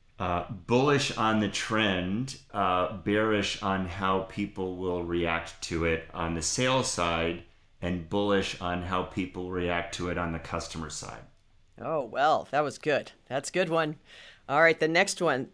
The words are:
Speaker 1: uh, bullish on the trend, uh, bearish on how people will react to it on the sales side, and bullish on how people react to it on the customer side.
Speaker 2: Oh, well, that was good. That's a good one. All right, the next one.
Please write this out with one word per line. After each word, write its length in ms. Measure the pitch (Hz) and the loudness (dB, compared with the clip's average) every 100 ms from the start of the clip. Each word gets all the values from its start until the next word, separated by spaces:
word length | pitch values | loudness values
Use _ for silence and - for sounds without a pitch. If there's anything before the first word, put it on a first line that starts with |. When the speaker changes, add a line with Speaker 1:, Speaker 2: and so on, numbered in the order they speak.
| _ - | _ -6
Speaker 1:
uh, 280 | 90 87 - | -2 -2 -4
bullish 640 | 98 85 120 143 139 - - | -8 2 4 6 4 2 0
on 220 | 110 107 | 2 2
the 100 | 101 | 2
trend, 880 | - - 110 107 90 90 104 135 - - | -2 -2 2 2 2 0 -2 -4 -10 -8
uh, 440 | 104 92 90 90 101 | -2 2 2 0 -2
bearish 640 | 98 104 110 107 98 - | 0 2 4 2 0 -2
on 240 | 101 95 90 | -2 0 -2
how 360 | 92 95 95 | -2 0 0
people 540 | 95 - 101 - 92 90 | -2 -4 -4 -4 -4 -2
will 280 | 92 90 | -2 -2
react 580 | 85 85 85 82 - - - | 0 0 2 0 -4 -10 -4
to 160 | 82 | 0
it 240 | 82 80 - | 2 0 -4
on 220 | 90 85 | -4 -2
the 80 | 82 | -2
sales 480 | 78 - 127 131 123 | -2 0 2 2 0
side, 540 | - 85 82 85 85 - - _ - | 0 0 2 0 -4 -10 -20 _ -6
and 300 | 87 90 80 | -4 -4 -2
bullish 500 | 101 104 98 95 - | 0 2 2 0 -4
on 220 | 90 90 | -4 -4
how 220 | 90 92 | -2 -2
people 480 | 90 - 90 90 90 | -2 -4 -4 -4 -6
react 420 | 90 87 87 82 | -2 0 -2 -2
to 140 | - 90 | -4 -4
it 100 | 87 | -2
on 140 | 85 | -4
the 80 | 80 | -4
customer 500 | - 85 - 82 78 | -6 -6 -6 -8 -10
side. 320 | - - 57 - _ _ _ _ - | -10 -12 -14 -18 _ _ _ _ -12
Speaker 2:
Oh, 220 | 120 160 | -4 -4
well, 460 | 117 123 147 123 - | -2 2 4 2 0
that 140 | 143 | -2
was 120 | 147 - | -2 -2
good. 360 | 151 131 - - - | 0 0 -2 -14 -6
That's 220 | 131 - | -6 -2
a 20 | |
good 160 | 180 185 | -2 0
one. 300 | 165 156 156 - - - - - | 0 0 -4 -14 -20 -20 -14 0
All 120 | 143 | 6
right, 180 | 165 160 | 6 6
the 100 | 160 | 4
next 340 | 165 196 - | 4 2 2
one. 280 | 170 131 - | 2 2 -2